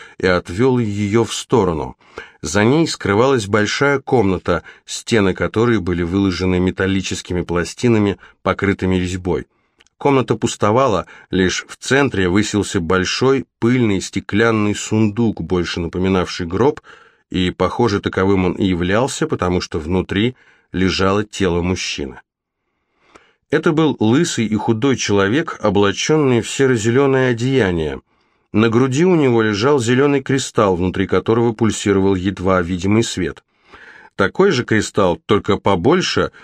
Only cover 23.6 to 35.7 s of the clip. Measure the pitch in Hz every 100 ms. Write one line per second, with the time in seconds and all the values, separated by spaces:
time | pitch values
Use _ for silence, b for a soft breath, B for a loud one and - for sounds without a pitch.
23.6 | 175 156 156 - 110 131 170 - 107 110
24.6 | 117 110 135 120 - 101 98 131 165 -
25.6 | 107 98 101 95 - 156 139 120 95 -
26.6 | 135 120 113 120 139 131 127 117 123 135
27.6 | 98 87 76 65 - _ _ _ _ 104
28.6 | 113 110 131 127 180 170 135 117 110 101
29.6 | 123 147 113 127 143 143 135 135 - -
30.6 | 104 87 92 90 92 92 - 113 117 110
31.6 | 113 - 107 98 98 95 92 95 92 92
32.6 | 85 90 95 110 113 - 80 - - B
33.6 | B B B B B - 95 - 196 131
34.6 | 110 110 90 - 104 95 - 101 - 98
35.6 | 107